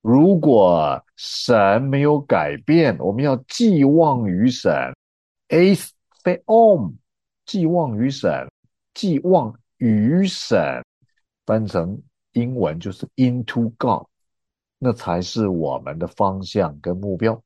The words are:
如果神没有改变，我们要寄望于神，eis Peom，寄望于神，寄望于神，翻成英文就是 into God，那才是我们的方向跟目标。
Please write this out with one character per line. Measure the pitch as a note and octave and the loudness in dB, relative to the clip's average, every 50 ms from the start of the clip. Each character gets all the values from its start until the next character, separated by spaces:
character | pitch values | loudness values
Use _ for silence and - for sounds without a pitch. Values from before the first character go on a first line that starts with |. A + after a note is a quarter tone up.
如 | - A2 A#2+ C#3 D#3 F#3+ G3+ | 2 4 4 6 6 6 4
果 | E3 D3+ D#3 B2+ G#2+ F#2+ F2+ F2 E2 D#2 D2 C2 - _ _ _ | 4 4 4 6 6 6 6 4 2 0 -2 -4 -6 _ _ _
神 | - - - - - - - A#2+ G#2+ G2+ G2 G2+ A#2 | -18 -16 -12 -10 -8 0 2 2 4 4 4 2 2
没 | C3+ C#3 C3+ C#3 | 0 -2 -2 0
有 | C#3+ D3 D3 | 2 2 0
改 | C#3+ C3 - A2+ F2 D2+ D2 D2 - _ | 0 0 -2 -2 0 0 -4 -6 -8 _
变， | - D#3 E3+ D#3+ C3 F#2+ C#2+ | 2 2 4 4 2 0 -2
我 | C2+ F#2 | -4 -4
们 | G2+ A#2+ | -2 -2
要 | C#3+ D3 C3 B2+ - | -2 -2 -2 -4 -6
寄 | _ - - A#3+ A3 F#3+ D3+ C#3 | _ -4 0 2 2 4 4 4
望 | C3+ D3 E3 E3 D3+ C3 B2 A2+ | 4 4 4 4 2 0 -2 -2
于 | G2 F2+ F2+ A2 B2+ | -2 0 2 0 0
神， | B2 - - G2 D2+ C2+ B1+ C2 - _ _ _ _ _ _ _ _ _ _ _ | 0 0 -2 -2 0 0 -4 -6 -10 _ _ _ _ _ _ _ _ _ _ _
eis | - E3 F3+ G3 G3 - - - _ _ _ _ _ _ _ | 2 4 4 4 4 0 -2 -14 _ _ _ _ _ _ _
Peom， | F3+ F3+ - _ - A3 A3+ A3+ A3 G3 - G#3 E3 - - _ _ _ _ _ _ _ _ _ | -4 -4 -4 _ 2 4 6 6 6 4 2 0 -6 -10 -14 _ _ _ _ _ _ _ _ _
寄 | - - G3 E3 | -8 -4 -2 0
望 | D#3+ F3 F3 D#3+ C3 A2 | 0 0 0 -2 -2 -4
于 | G#2 A#2+ C#3 | -4 -4 -4
神， | C3+ - - F2+ C#2+ C2 C2+ C#2 _ _ _ _ _ _ _ _ _ | -4 -2 -2 -2 -2 -2 -8 -12 _ _ _ _ _ _ _ _ _
寄 | - - F#3+ D#3 C#3 | -6 -2 -2 -2 -2
望 | F3 F3+ F#3 E3+ B2+ A2 A2 _ _ _ _ | 0 2 2 2 0 -2 -10 _ _ _ _
于 | _ - A#2 G#2+ G#2 G#2+ B2 D#3 F#3 G3 | _ 0 2 2 2 2 2 2 2 0
神， | F#3 - - - - A#2 F#2 D#2 C#2 C2 B1 B1 _ _ _ _ _ _ _ _ _ _ _ _ | -2 -4 -8 -4 0 0 0 0 0 -4 -8 -12 _ _ _ _ _ _ _ _ _ _ _ _
翻 | - - A2+ A2 | -2 -2 -2 -2
成 | G2 - F2+ E2 F2+ G2+ - - _ _ _ _ _ _ | -2 -4 -4 -4 -4 -8 -12 -14 _ _ _ _ _ _
英 | A#2+ A#2+ B2 C3 | -4 -4 -4 -4
文 | B2 F#2+ D2+ D#2+ | -4 -4 -4 -4
就 | E2+ E2+ G2 | -8 -10 -12
是 | F#2 - - - _ | -12 -12 -14 -12 _
into | - B2+ B2 B2 B2 A#2 - - A#2+ A#2 A2 A2 | 0 0 0 0 -2 -6 -6 -4 -4 -4 -4 -4
God， | _ - B2 G2 - - _ _ _ _ _ _ _ _ _ _ _ _ _ _ | _ -2 -2 -2 -2 -6 _ _ _ _ _ _ _ _ _ _ _ _ _ _
那 | _ C3 B2+ | _ -4 -4
才 | A2 - - F#2 E2+ F2 | -4 -2 -4 -4 -4 -4
是 | F2+ - - A2+ G#2+ | -4 -6 -4 -2 -2
我 | G2 F#2 E2 D#2+ C#2 C2 C2+ | -2 -2 -2 -4 -4 -6 -8
们 | - C2+ D2 | -10 -12 -10
的 | E2 G#2+ | -10 -10
方 | - _ - G#2+ G2 F#2+ F#2+ F#2+ | -10 _ -2 -2 -2 -2 -6 -10
向 | - - G#2 F#2 D#2+ D2 D2 | -6 -4 -4 -4 -4 -6 -10
跟 | - F2 F2+ | -8 -8 -8
目 | F#2 G2+ G2+ F#2+ | -6 -6 -8 -6
标。 | E2 A2 A2+ A2 A2+ _ | -2 -2 -2 -2 -4 _